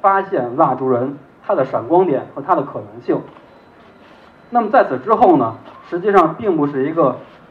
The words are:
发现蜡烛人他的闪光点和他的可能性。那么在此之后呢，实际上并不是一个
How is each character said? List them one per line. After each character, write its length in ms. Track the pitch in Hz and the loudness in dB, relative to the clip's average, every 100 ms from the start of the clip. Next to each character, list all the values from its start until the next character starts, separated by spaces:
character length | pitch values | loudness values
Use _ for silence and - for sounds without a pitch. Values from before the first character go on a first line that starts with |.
发 200 | 196 196 | 0 0
现 360 | 185 147 120 131 | 0 -4 -4 0
蜡 180 | 147 127 | 0 0
烛 140 | 131 | 0
人 280 | 120 135 143 - _ - | 0 -2 -8 -18 _ -4
他 100 | 185 | -2
的 80 | |
闪 240 | 127 113 113 | 0 -4 2
光 180 | 175 180 | 2 2
点 180 | 127 113 - | 0 -4 -10
和 60 | |
他 140 | 143 175 | -2 -2
的 80 | |
可 160 | 139 117 | -2 -10
能 220 | 107 117 | -14 -12
性。 180 | - 151 - - - - - - - - - - - - - | -4 -4 -4 -20 -20 -20 -20 -20 -20 -20 -20 -20 -20 -20 -4
那 100 | 240 | -2
么 100 | 214 | 2
在 140 | 247 | 2
此 140 | - 127 | 2 -2
之 160 | 202 214 | 0 2
后 220 | 214 151 | 4 4
呢， 180 | 113 113 - - - | 2 -6 -18 -20 -10
实 100 | 175 | -4
际 100 | 190 | 2
上 240 | 196 165 165 | 2 2 0
并 220 | 220 156 | -2 0
不 100 | 143 | 0
是 220 | 135 139 | -2 -2
一 40 | |
个 220 | 165 139 - - - - | 0 0 0 -12 -20 -20